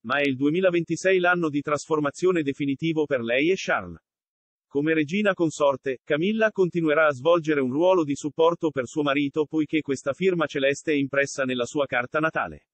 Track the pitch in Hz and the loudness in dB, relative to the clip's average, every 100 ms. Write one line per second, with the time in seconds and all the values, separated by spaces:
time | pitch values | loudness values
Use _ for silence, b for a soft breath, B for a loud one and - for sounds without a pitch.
0 | 113 139 143 127 143 170 185 170 165 165 | -2 0 0 0 0 2 2 0 -2 -2
1 | 185 190 175 180 160 143 147 147 - 156 | 2 2 2 0 0 -4 -2 -4 -2 -2
2 | 143 - 180 175 139 135 143 139 160 156 | -2 0 0 2 -2 -4 -4 -2 -2 -2
3 | 147 135 117 123 156 190 - 139 90 80 | 0 -2 0 0 0 0 -2 -4 -4 -16
4 | _ _ _ _ _ _ _ 143 151 160 | _ _ _ _ _ _ _ -2 0 0
5 | 143 190 208 185 165 - 143 135 135 127 | 0 0 0 0 -2 2 0 0 -4 -8
6 | - 151 185 220 220 - 180 175 160 147 | -2 0 0 0 0 2 0 2 2 4
7 | 156 127 151 175 156 147 127 139 180 190 | 2 2 2 2 2 0 0 2 2 2
8 | 147 139 151 151 165 170 160 139 120 156 | 0 -4 -6 2 2 2 -2 -2 -4 -2
9 | 143 139 143 156 147 156 151 156 147 135 | 0 0 0 -2 -2 -2 0 -2 -2 -4
10 | 143 131 190 175 151 143 135 143 - 147 | -4 0 0 0 -2 0 0 0 -2 0
11 | 139 143 139 - 131 127 120 147 139 127 | 0 0 -2 -2 -4 -2 -2 -2 -2 -2
12 | 123 156 156 156 98 73 _ | -2 -2 -2 -4 -8 -10 _